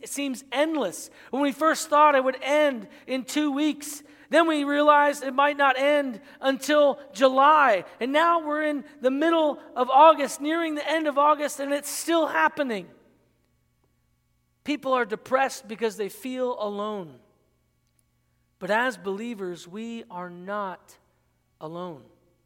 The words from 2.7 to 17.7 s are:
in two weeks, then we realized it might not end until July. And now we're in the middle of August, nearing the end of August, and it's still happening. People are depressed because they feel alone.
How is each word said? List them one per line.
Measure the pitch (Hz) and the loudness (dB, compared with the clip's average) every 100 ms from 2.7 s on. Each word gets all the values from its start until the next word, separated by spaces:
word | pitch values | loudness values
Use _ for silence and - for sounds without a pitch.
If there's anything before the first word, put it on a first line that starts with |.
| 233 196 - - | 0 -12 -16 -8
in | 262 | -8
two | - 294 302 | -4 -2 0
weeks, | 277 302 - - - - - - | 0 -2 -4 -10 -16 -18 -20 0
then | 294 330 | 2 4
we | 302 | 2
realized | 285 285 302 294 285 294 | 0 2 4 6 4 0
it | 262 | -4
might | 262 294 285 | 0 0 2
not | 277 254 | 2 2
end | 285 294 269 214 - - | 2 0 -2 -8 -16 -6
until | 269 269 - 302 285 - - | -4 -2 2 4 4 0 -8
July. | 208 262 262 285 311 262 185 - - | 0 2 6 6 6 6 2 -2 -8
And | 254 | -2
now | 294 339 339 | 2 2 2
we're | 302 302 | -2 -4
in | 302 285 - - | -4 -4 -10 -4
the | 254 | -2
middle | 269 330 330 302 - - - | 0 2 2 0 -2 -8 -4
of | 254 | 2
August, | 269 320 285 269 - | 8 8 6 0 -4
nearing | 294 330 330 | -4 -4 -4
the | 294 285 | -6 -4
end | 320 302 | -2 -2
of | 277 | 2
August, | 294 294 294 - | 2 2 -2 -6
and | 277 | -6
it's | 285 - | -6 -6
still | - 311 330 302 | -8 -2 0 0
happening. | 320 311 302 262 202 170 - _ _ _ _ _ _ _ _ _ _ _ _ _ _ _ _ | 0 0 -2 -6 -6 -10 -20 _ _ _ _ _ _ _ _ _ _ _ _ _ _ _ _
People | - 294 269 | -8 -6 -2
are | 254 202 | -2 -2
depressed | 208 - 262 269 - 202 | -6 -2 0 0 -4 -14
because | 202 220 190 | -6 -4 -4
they | 196 | -10
feel | - 262 254 247 - | -10 -10 -6 -4 -4
alone. | 208 202 214 208 160 120 _ _ _ _ _ | -6 -6 -8 -8 -12 -18 _ _ _ _ _